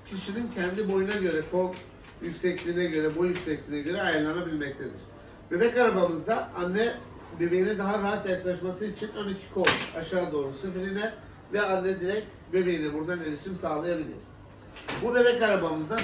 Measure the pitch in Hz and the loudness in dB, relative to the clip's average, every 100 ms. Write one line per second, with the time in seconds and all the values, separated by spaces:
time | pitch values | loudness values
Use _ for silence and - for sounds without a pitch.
0 | - 190 196 214 240 196 180 196 190 190 | -12 -8 -6 -4 -4 -2 -2 0 2 2
1 | 190 202 185 160 151 180 185 - - - | 2 2 2 0 0 0 0 -2 -12 -18
2 | - - 170 165 185 175 165 175 170 156 | -20 -10 -10 -2 -2 0 -2 0 0 2
3 | 156 156 180 170 160 143 - 147 147 190 | 2 2 2 0 -2 -4 -4 -4 -2 0
4 | 180 156 151 170 170 151 139 - 127 - | 2 2 2 -2 -2 -4 -4 -6 -10 -10
5 | - - - - - 175 233 240 226 190 | -16 -20 -20 -16 -2 4 4 6 6 6
6 | 175 160 175 233 - 185 180 196 233 - | 4 2 0 0 0 -4 0 2 2 0
7 | - - - 165 170 180 196 196 196 208 | -10 -16 -10 -2 2 4 4 2 0 2
8 | 196 208 196 180 180 175 185 180 214 - | 2 0 0 0 0 -2 -4 -4 -4 -4
9 | 214 214 202 185 - 196 180 - - 165 | -6 -4 -4 -6 -4 2 4 4 0 -6
10 | - 185 165 151 139 135 190 180 190 196 | -2 -2 0 -2 -4 -6 -6 -4 -4 -2
11 | 220 - - - - 202 196 185 185 180 | -4 -6 -16 -18 -4 0 2 2 0 0
12 | 180 214 - - - 185 180 165 151 151 | 0 -2 -4 -12 -2 2 2 2 0 -2
13 | 160 175 156 147 190 180 170 151 175 165 | -4 -4 -4 -6 -8 -4 -2 -2 0 -2
14 | 127 101 - - - - - - - - | -4 -10 -14 -20 -20 -20 -18 -14 -8 -4
15 | 226 240 240 240 220 190 165 156 156 220 | 2 6 6 6 4 4 2 -2 -2 0